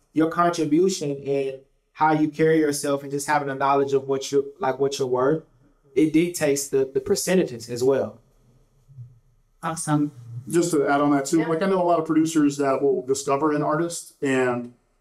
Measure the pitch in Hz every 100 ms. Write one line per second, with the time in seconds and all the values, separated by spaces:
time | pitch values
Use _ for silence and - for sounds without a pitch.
0 | _ 147 160 170 175 170 151 156 190 190
1 | 143 139 135 139 135 135 - _ _ -
2 | 156 156 151 151 160 160 151 143 147 139
3 | 139 143 143 151 139 135 139 139 131 135
4 | 135 135 - 139 139 - 131 135 139 -
5 | 131 127 131 160 - _ _ _ _ -
6 | 156 156 170 170 151 139 - 135 131 -
7 | - 196 - 185 135 117 113 120 127 135
8 | 107 - _ _ _ _ _ _ _ 131
9 | 120 - _ _ _ _ 170 165 - 151
10 | 147 - - - - 170 170 151 143 143
11 | 147 143 139 165 160 160 196 190 175 165
12 | 160 156 160 156 143 139 139 135 139 127
13 | 123 - 139 139 151 151 147 156 170 -
14 | - _ 143 131 127 123 120 - _ _